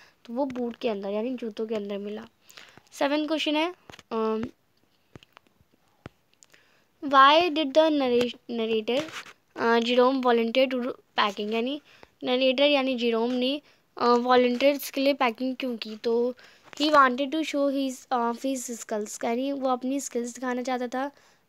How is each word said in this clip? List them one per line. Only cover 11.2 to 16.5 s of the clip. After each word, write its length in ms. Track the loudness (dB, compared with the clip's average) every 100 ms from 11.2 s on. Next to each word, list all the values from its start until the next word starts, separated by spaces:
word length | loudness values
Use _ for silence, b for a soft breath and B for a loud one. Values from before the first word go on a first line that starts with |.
| -2 -2 -4
यानी 280 | -4 -4 -6 b b b b
नरेटर 400 | -4 2 2 4
यानी 320 | 4 4 0 0
जेरोम 360 | 0 0 0
ने, 300 | 0 -2 -2 b b _ -2
अ, 100 | 2
वॉलंटियर्स 840 | 4 6 4 4 4 2 2 -4
के 100 | 0
लिए 120 | 0
पैकिंग 420 | 2 0 -2 -6 -4
क्यों 220 | -6 -6
की? 180 | -10 -8
तो 400 | -2 0 0 -4 B